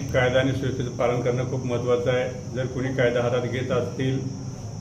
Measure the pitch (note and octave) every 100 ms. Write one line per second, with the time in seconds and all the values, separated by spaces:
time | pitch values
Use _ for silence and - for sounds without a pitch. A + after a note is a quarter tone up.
0 | - C3+ B2 C3 C3+ - B2+ - A#2+ -
1 | A#2+ B2+ B2+ B2 B2+ C3 B2+ A#2+ B2 A#2+
2 | B2+ B2+ B2+ - - A#2+ C3 B2+ C3 C3+
3 | A#2+ A#2+ A#2+ B2 A2+ B2+ B2 B2 A2+ -
4 | C3 C3 - - - - - -